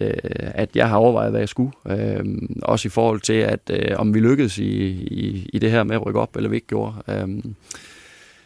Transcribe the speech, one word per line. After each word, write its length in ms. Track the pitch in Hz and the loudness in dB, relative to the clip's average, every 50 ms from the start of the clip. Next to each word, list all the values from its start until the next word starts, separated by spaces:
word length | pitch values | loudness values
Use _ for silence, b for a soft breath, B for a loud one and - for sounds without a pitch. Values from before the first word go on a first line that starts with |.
øh, 100 | 107 104 - - - - - - - - - | -2 -2 -2 -2 -4 -6 -6 -6 -6 -6 -4
at 220 | - 107 - - | -4 -2 0 2
jeg 120 | 117 117 113 | 2 4 4
har 80 | 107 | 6
overvejet, 340 | 107 113 123 117 110 110 110 | 6 6 6 4 4 2 0
hvad 100 | 107 110 | 0 0
jeg 80 | 107 104 | -2 -2
skulle. 240 | - 127 123 139 - _ - 98 | -2 -2 -2 -2 -4 _ -8 -6
Øh, 360 | 98 104 107 107 101 101 101 101 104 107 - - - - | -4 -2 -2 -2 -2 -2 -4 -4 -4 -6 -6 -6 -6 -4
også 260 | - - 113 110 - 101 | 0 0 0 0 0 -2
i 0 | |
forhold 320 | - 117 117 113 110 104 | 0 2 2 2 2 0
til, 120 | - - | 0 2
at, 380 | 110 110 110 107 107 - - - | 2 2 2 2 0 -2 -4 -4
øh, 260 | - - - 107 98 | -4 -2 -2 0 0
om 180 | - 110 107 107 | 0 2 2 4
vi 60 | 110 | 6
lykkedes 380 | 110 123 139 143 131 101 92 101 | 6 6 6 4 2 0 0 -2
i, 280 | 104 101 101 101 98 95 | -2 -2 -2 0 -2 -2
i, 600 | 92 90 - - - 98 101 101 101 95 - - | -4 -4 -6 -6 -4 -4 -4 -4 -4 -6 -6 -4
i 60 | - 104 | -2 0
det 120 | 110 110 | 2 4
her 120 | 113 113 | 4 2
med 140 | 104 107 110 | 2 2 0
at 100 | 107 - | -2 -2
rykke 140 | 104 104 110 | 0 0 0
op, 160 | 113 - - | 0 -2 -2
eller 140 | 110 107 107 | -4 -2 -2
vi 60 | 110 | -2
ikke 100 | 117 - | -4 -4
gjorde. 280 | - 107 107 107 110 107 104 - 101 | -4 -4 -2 -2 -4 -6 -10 -8 -6
Øh, 200 | 101 101 98 95 101 107 - 110 98 - B B B B B B B B B B B B B B B B B | -6 -4 -4 -4 -6 -8 -8 -10 -12 -14 B B B B B B B B B B B B B B B B B